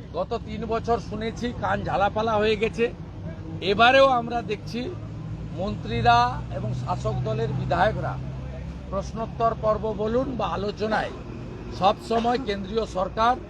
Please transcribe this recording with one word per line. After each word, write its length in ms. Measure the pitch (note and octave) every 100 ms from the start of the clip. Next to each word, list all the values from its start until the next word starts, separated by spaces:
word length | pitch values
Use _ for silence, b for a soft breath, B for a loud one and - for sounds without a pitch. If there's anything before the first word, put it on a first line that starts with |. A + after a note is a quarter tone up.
| -
গত 260 | - - A#3 -
তিন 200 | G#3+ A3
বছর 340 | A3+ A3+ A#3
শুনেছি, 540 | - G#3+ A3+ - A#3+ A3+
কান 220 | G3 G3+
ঝালাপালা 500 | E3+ D#3 G3+ G#3+ A3+
হয়ে 220 | G#3+ G#3+ G#3+
গেছে। 380 | A3 - A#3 - - - - - - -
এবারেও 460 | E3+ G3+ A#3 C4+ C4+
আমরা 340 | B3 A#3 A#3+
দেখছি 480 | G3 G#3 - A3+ E4+ F4 - - - - - D#3
মন্ত্রীরা 840 | G3+ G#3+ - A#3 A#3 A#3+ A#3+ B3+ - F#3+
এবং 180 | F#3+
শাসক 400 | - - F#3 A3 G#3+
দলের 240 | A3 A3 A3+
বিধায়করা 720 | - F#3 F3 G#3 - C3+ - - - - D#3 - - -
প্রশ্নোত্তর 640 | F#3+ F#3 G#3+ A3+ - A3+ A3+
পর্ব 320 | G#3+ G#3+ A3 G3
বলুন 380 | G#3+ A#3 C4+ A#3+
বা 100 | F#3+
আলোচনায় 600 | E3 G#3 E3 G#3+ G#3 B2+ - - - - - - -
সব 160 | F#3 F#3+ -
সময় 280 | A3+ A#3 B3 G3+
কেন্দ্রীয় 400 | G3+ F#3+ A3+ G#3
সরকার 500 | F#3 F#3 G#3+ A3+ A3+ E3